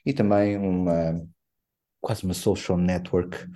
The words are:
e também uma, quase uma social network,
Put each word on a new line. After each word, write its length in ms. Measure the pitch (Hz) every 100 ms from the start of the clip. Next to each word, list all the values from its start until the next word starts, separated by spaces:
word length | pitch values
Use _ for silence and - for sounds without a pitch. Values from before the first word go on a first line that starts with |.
e 80 | -
também 460 | 139 104 104 104 101
uma, 640 | 98 92 90 85 82 82 82 - _ _ _ _ _ _
quase 220 | - 110
uma 100 | 95
social 440 | 85 - 156 - 90
network, 600 | 90 90 - 90 - - -